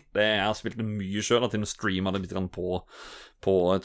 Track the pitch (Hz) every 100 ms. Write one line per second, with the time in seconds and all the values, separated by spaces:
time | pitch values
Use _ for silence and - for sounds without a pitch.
0 | - 104 107 104 101 107 107 113 110 104
1 | 95 104 - 120 120 107 104 - 107 92
2 | 95 98 90 95 90 - 90 90 - -
3 | - - - _ 98 95 87 92